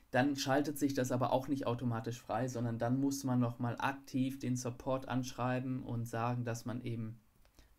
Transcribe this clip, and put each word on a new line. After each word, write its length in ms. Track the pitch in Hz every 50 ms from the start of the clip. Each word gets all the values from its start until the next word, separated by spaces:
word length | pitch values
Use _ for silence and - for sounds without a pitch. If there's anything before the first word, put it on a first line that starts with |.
| - _
Dann 260 | - 123 131 147 143
schaltet 420 | 135 - 135 131 143 143 151 147 -
sich 160 | 147 139 139
das 180 | 127 127 127 127
aber 200 | 120 127 - -
auch 160 | 131 127 -
nicht 180 | 139 135 -
automatisch 540 | - 117 120 127 120 117 113 120 120 120 -
frei, 280 | - - 101 110 131 127
sondern 300 | 120 117 120 117 113 113
dann 220 | 117 117 127 135
muss 240 | 139 139 139 - -
man 140 | 131 127 123
nochmal 380 | 123 117 120 - 123 120 110 -
aktiv 600 | - 131 139 - - - - 127 131 135 135 135
den 180 | - 123 127
Support 520 | 123 - 123 120 - - 135 131 131 - -
anschreiben 720 | 120 131 127 123 - - 120 127 127 127 131 131 127 127 -
und 240 | - 120 117 117
sagen, 380 | 117 - 117 117 120 123 123 120
dass 200 | 120 113 117 -
man 180 | 117 113 120 -
eben 380 | 120 117 117 110 110 110 - - _ _ _ - - _ - - - -